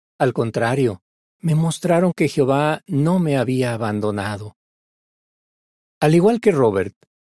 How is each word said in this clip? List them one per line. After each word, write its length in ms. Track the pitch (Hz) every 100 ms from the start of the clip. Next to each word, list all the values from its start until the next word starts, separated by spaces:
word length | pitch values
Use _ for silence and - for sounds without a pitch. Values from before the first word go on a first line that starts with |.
| _ -
Al 140 | 139
contrario, 680 | 131 117 117 113 135 123 95 _ _ _ _
me 160 | 165
mostraron 580 | 156 165 - 170 170 180 -
que 100 | -
Jehová 560 | - 131 135 151 156 -
no 320 | 143 156 185
me 160 | 160 139
había 360 | 117 131 123
abandonado". 840 | 113 113 104 104 101 98 104 104 - _ _ _ _ _ _ _ _ _ _ _ _ _ -
Al 160 | 151 170
igual 240 | 196 233
que 100 | 220
Robert, 460 | 156 117 98 95 - _ _